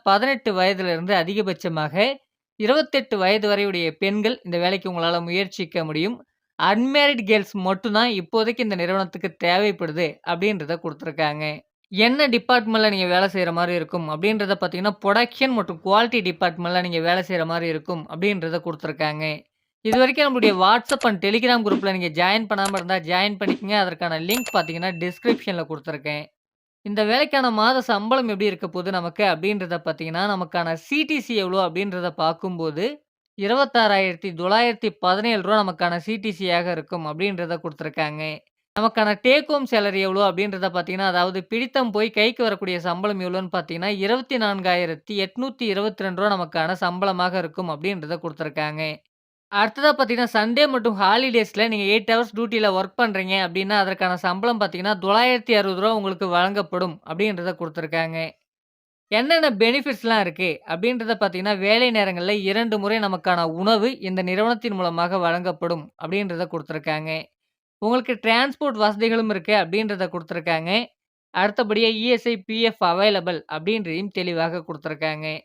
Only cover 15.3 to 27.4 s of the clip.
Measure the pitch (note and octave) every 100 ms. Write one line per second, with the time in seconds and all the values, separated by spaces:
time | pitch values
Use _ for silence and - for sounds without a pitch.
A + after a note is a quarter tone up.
15.3 | - C4 A#3+ F#3 E3 F#3 G3+ A#3 A#3+ F#3
16.3 | E3+ F3+ E3 F3 F3+ F3+ E3 E3 F3+ F3+
17.3 | F3+ D#3+ E3+ E3+ D#3+ D#3 E3+ D3+ D#3+ G3+
18.3 | G3+ E3 E3+ E3+ D#3 D#3+ C#3+ D3+ D3+ D#3
19.3 | D3+ _ _ _ _ A3 A#3 C4 C4+ D4
20.3 | B3 A3 F#3+ F#3 A#3 - C#4 A#3+ G3 G3
21.3 | A3 A#3+ A#3+ G#3 G3 G3 F#3+ F3 D#3 F3+
22.3 | G#3+ G#3+ G3+ G3 G3 F3 F#3+ D#3+ F3+ G#3
23.3 | G3 G3 - G3 G#3 F3+ E3 F3 D#3+ E3+
24.3 | B3 A#3+ F#3+ D#3+ E3 F#3 E3+ F3 F3 A#3+
25.3 | A#3 - F3 D3+ D#3 D#3+ D3 D3+ D3 D3+
26.3 | _ _ _ _ _ G#3 G#3 G#3+ B3 D4
27.3 | C#4